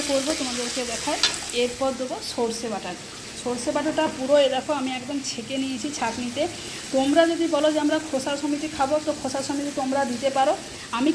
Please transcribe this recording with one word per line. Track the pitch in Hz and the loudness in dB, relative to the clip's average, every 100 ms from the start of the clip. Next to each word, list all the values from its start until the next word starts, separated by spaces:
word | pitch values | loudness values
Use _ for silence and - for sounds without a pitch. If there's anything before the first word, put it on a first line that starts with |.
| 294 | 2
করবো | 269 269 311 | 2 0 -2
তোমাদেরকে | 262 240 240 262 240 | -2 -2 -4 -4 -4
দেখায়, | 226 285 359 - - - 240 | -4 -2 0 0 -2 -4 0
এরপর | 240 240 269 247 | 0 0 -2 -2
দেবো | 254 359 - | -4 -6 -6
সর্ষে | - 233 220 233 | -2 -2 -2 -4
বাটা। | 196 180 170 - - - - | -4 -6 -8 -10 -12 -12 -8
সর্ষে | 247 247 294 294 | -6 -4 -2 0
বাটাটা | 302 311 311 311 | 0 0 0 0
পুরো | 262 294 | 4 6
এ | 269 262 | 6 2
দেখো | 254 294 | 0 -2
আমি | 262 254 | -2 -4
একদম | 247 285 269 | -4 -4 -4
ছেঁকে | - 226 269 | -6 -6 -4
নিয়েছি | 269 254 294 - | -4 -4 -4 -2
ছাঁকনিতে। | 226 226 247 247 349 - - - - | -2 -2 -4 -2 -2 -4 -10 -10 -2
তোমরা | 262 269 311 330 | 2 6 6 6
যদি | 330 330 | 4 2
বলো | 294 311 | 4 4
যে | 302 | 4
আমরা | 294 311 311 | 4 2 0
খোসা | 269 294 285 | -2 -2 -2
সমেত | 294 294 311 - | 0 0 -2 0
খাবো, | 269 302 302 | 2 2 0
তো | 294 | -2
খোসা | 262 277 269 | -2 -2 -2
সমেত | 285 285 285 | -2 -2 -2
তোমরা | 262 277 269 | 0 2 2
দিতে | 233 262 269 | 0 0 4
পারো। | 269 392 - - - 233 | 4 2 -2 -12 -6 2
আমি | 277 | 2